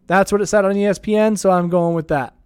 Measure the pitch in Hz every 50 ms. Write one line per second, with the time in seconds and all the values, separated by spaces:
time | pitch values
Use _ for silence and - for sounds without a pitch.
0 | _ - 170 190 196 - 202 208 202 - - 214 196 190 202 202 202 208 185 -
1 | - 214 208 214 214 220 214 185 - 190 185 180 175 170 175 180 175 170 170 165
2 | 156 - 156 143 123 - - _ _